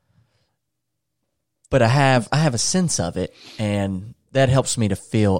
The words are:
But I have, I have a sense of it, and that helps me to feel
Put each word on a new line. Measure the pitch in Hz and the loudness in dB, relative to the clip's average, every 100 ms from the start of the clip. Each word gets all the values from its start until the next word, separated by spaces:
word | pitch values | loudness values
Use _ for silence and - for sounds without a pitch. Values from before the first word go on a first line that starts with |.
| _ _ _ _ _ _ _ _ _ _ _ _ _ _ _ _ _ | _ _ _ _ _ _ _ _ _ _ _ _ _ _ _ _ _
But | 135 | 2
I | 113 | 2
have, | 139 135 127 107 | 4 4 2 0
I | 139 | 0
have | 156 117 | 0 0
a | |
sense | - 190 175 - | -2 -2 -2 -2
of | 87 92 | -4 -4
it, | 92 - - - | -8 -10 -18 -6
and | 107 101 98 92 110 - _ | -4 -2 -2 -6 -10 -18 _
that | 135 131 | 0 2
helps | 131 - - | 2 0 -2
me | 104 | -2
to | 95 | -2
feel | - 110 104 | -2 0 2